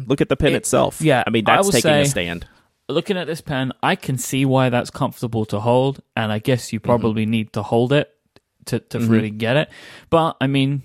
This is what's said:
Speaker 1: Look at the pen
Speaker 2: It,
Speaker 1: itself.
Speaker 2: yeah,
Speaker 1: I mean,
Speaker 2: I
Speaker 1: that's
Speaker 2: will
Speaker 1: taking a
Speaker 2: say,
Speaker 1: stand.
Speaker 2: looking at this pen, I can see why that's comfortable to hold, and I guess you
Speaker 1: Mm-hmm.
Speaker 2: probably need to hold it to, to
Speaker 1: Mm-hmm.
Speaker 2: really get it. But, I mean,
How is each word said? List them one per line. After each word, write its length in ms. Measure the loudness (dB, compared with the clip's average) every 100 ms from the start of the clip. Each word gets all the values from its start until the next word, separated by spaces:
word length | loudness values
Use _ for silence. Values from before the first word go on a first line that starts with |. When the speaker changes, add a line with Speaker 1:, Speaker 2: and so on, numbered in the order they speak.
| -4
Speaker 1:
Look 120 | -2
at 80 | 0
the 80 | 2
pen 160 | 2
Speaker 2:
It, 40 | 0
Speaker 1:
itself. 420 | 0 2 2 0
Speaker 2:
yeah, 240 | 0 2 2
Speaker 1:
I 40 |
mean, 160 | 0 4
Speaker 2:
I 80 | 4
Speaker 1:
that's 120 | 4
Speaker 2:
will 40 |
Speaker 1:
taking 200 | 2 4
a 120 | 2
Speaker 2:
say, 60 | 2
Speaker 1:
stand. 380 | 0 -4 -6 -10 _ _ _ -6
Speaker 2:
looking 260 | -4 -2 -4
at 120 | -6
this 120 | -8
pen, 320 | -6 -4 -4 -2
I 140 | -2 -2
can 220 | -4 -6
see 260 | -4 0
why 240 | 2 4 2
that's 220 | 0 -4
comfortable 560 | -4 -6 -4 -6 -4 -4
to 160 | -2
hold, 400 | 2 2 2 -4 -8 -4
and 160 | -2
I 60 | -2
guess 340 | 0 -2 -2
you 80 | -6
Speaker 1:
Mm-hmm. 40 | 0
Speaker 2:
probably 360 | 0 2 0 -2
need 280 | -2 -4
to 100 | -6
hold 300 | -2 0 2
it 200 | 0 -2 _ _ _ _ _ -8
to, 140 | -6
to 180 | -6 -4
Speaker 1:
Mm-hmm. 100 | 2
Speaker 2:
really 200 | 2 2
get 260 | -4 -2 0
it. 140 | -2 -8 -20 -20 0
But, 260 | 2 2 0
I 60 | 0
mean, 360 | 2 0 -2